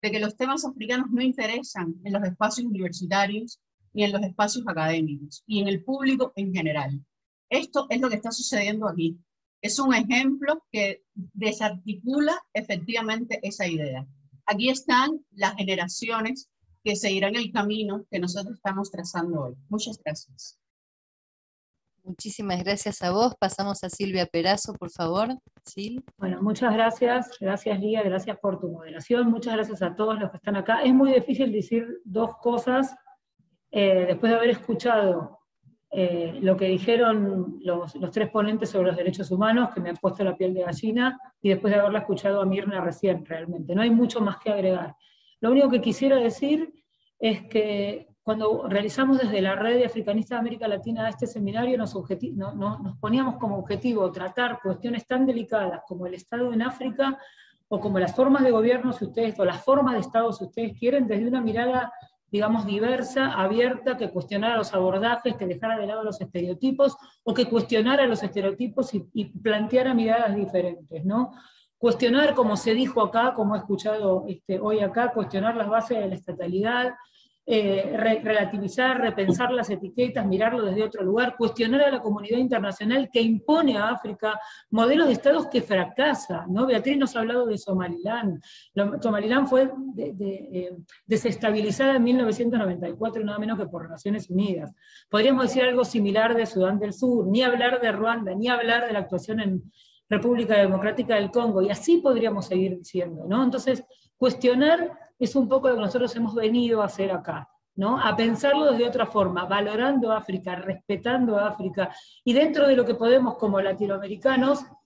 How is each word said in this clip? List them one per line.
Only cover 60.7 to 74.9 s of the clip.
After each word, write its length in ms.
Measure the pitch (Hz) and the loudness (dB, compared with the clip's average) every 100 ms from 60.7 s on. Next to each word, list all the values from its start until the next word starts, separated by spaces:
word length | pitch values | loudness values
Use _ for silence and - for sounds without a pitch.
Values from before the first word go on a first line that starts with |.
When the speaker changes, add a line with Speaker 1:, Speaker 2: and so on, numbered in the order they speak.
| - | -2
Speaker 3:
quieren, 300 | 233 277 233 | 0 2 2
desde 180 | 202 233 | 0 0
una 140 | 254 | 0
mirada, 500 | 226 220 247 254 233 - - _ _ | 0 0 0 0 -2 -10 -20 _ _
digamos, 360 | 202 214 226 202 | -2 0 0 0
diversa, 680 | 202 233 254 - 277 269 | 0 0 -2 -2 -2 0
abierta, 640 | - 190 226 247 247 269 247 | 0 0 2 2 0 -4 -4
que 140 | 202 | -4
cuestionara 480 | 180 - 202 220 233 | -6 -4 -2 0 0
los 160 | 208 | 0
abordajes, 600 | 196 185 190 226 240 247 - | 0 0 0 0 0 -2 -4
que 100 | 185 | -6
dejara 320 | 175 226 226 | -4 -4 -4
de 80 | 208 | -4
lado 180 | 214 | -4
los 160 | 214 202 | -6 -8
estereotipos, 760 | 185 180 175 180 262 262 277 - - _ | -8 -6 -6 -2 -2 2 2 2 -20 _
o 80 | - | -4
que 160 | 233 247 | 0 2
cuestionara 580 | 226 - 226 226 285 254 | 2 2 2 4 4 4
los 160 | 220 | 2
estereotipos 720 | 196 202 196 196 247 233 254 | -4 -2 -2 -2 -4 -2 -2
y, 160 | 202 - | -4 -6
y 100 | 220 | -8
planteara 680 | 202 - 226 208 220 254 254 | -8 -4 -2 0 2 2 4
miradas 420 | 240 220 233 226 202 | 2 2 2 2 0
diferentes, 680 | 190 185 175 170 151 160 180 | -2 0 -2 -4 -12 -6 -2
¿no? 260 | 220 254 - - _ _ _ | 0 -2 -6 -20 _ _ _
Cuestionar, 560 | 233 226 240 262 294 | 0 2 2 4 4
como 240 | 277 226 208 | 4 2 2
se 160 | 233 | 0
dijo 260 | 220 262 240 | 2 2 2
acá, 320 | 208 226 247 | 2 2 0
como 200 | 240 202 | 0 0
he 40 | 208 | -2
escuchado, 680 | - 196 208 214 202 185 190 | -2 -4 -2 -2 0 0 -2
este, 320 | 175 - 190 | -12 -6 -4
hoy 200 | 208 214 | 0 0
acá, 320 | 196 | 0